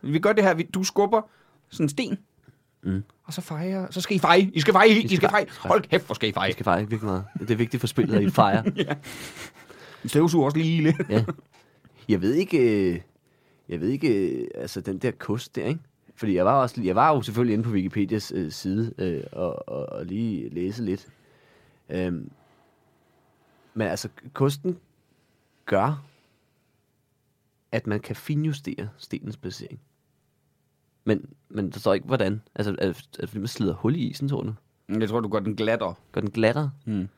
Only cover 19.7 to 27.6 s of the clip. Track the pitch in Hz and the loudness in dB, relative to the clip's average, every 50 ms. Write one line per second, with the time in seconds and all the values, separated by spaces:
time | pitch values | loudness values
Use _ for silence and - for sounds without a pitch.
19.7 | - 71 69 - - - 76 87 92 107 117 113 104 82 57 58 - 85 87 92 | -8 -8 -8 -8 -8 -10 -8 -8 -6 -4 -4 -2 -4 -4 -6 -8 -6 -6 -6 -6
20.7 | 104 117 120 98 92 101 - - _ _ _ _ _ _ _ _ _ _ _ _ | -4 -6 -4 -4 -4 -4 -6 -14 _ _ _ _ _ _ _ _ _ _ _ _
21.7 | _ _ _ _ 76 90 92 90 87 80 - - - _ _ _ _ _ _ _ | _ _ _ _ -4 -4 -2 -2 -4 -6 -8 -12 -18 _ _ _ _ _ _ _
22.7 | _ _ _ _ _ _ _ _ _ _ _ _ _ _ _ _ _ _ _ _ | _ _ _ _ _ _ _ _ _ _ _ _ _ _ _ _ _ _ _ _
23.7 | _ 110 110 95 82 101 - 107 _ - _ - _ - 139 135 143 143 - 180 | _ -4 -2 -2 -2 -4 -6 -10 _ -14 _ -18 _ 0 0 0 0 -2 -4 -6
24.7 | 180 175 _ _ _ _ _ _ _ _ _ _ _ _ _ _ _ _ _ - | -6 -6 _ _ _ _ _ _ _ _ _ _ _ _ _ _ _ _ _ -2
25.7 | 104 98 101 131 151 139 - _ _ _ _ _ _ _ _ _ _ _ _ _ | 0 0 2 0 -2 -4 -8 _ _ _ _ _ _ _ _ _ _ _ _ _
26.7 | _ _ _ _ _ _ _ _ _ _ _ _ _ _ _ _ _ _ | _ _ _ _ _ _ _ _ _ _ _ _ _ _ _ _ _ _